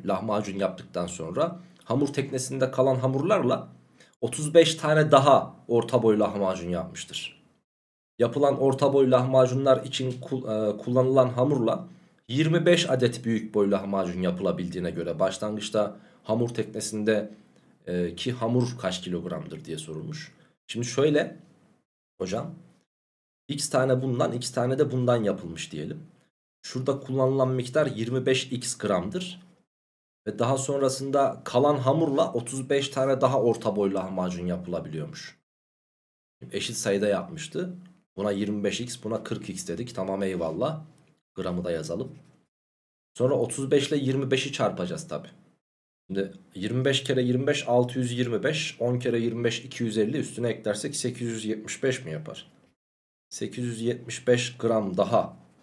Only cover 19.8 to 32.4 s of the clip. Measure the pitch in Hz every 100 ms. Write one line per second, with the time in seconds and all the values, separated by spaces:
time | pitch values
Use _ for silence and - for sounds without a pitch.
19.8 | - 78 78 78 - - _ _ _ 113
20.8 | 120 - 147 147 160 - - _ _ _
21.8 | _ _ _ _ 92 104 160 - - _
22.8 | _ _ _ _ _ _ _ 143 - 135
23.8 | 131 127 131 123 160 123 123 - 123 135
24.8 | 147 127 123 120 104 95 85 82 - 76
25.8 | 76 - - _ _ _ _ _ - 127
26.8 | 127 139 - 131 131 135 131 131 123 156
27.8 | 147 104 113 131 127 127 - 127 - -
28.8 | 104 95 90 185 - - - _ _ _
29.8 | _ _ _ _ - 104 117 135 131 139
30.8 | 135 131 135 139 135 - - 123 143 143
31.8 | 123 143 160 139 92 120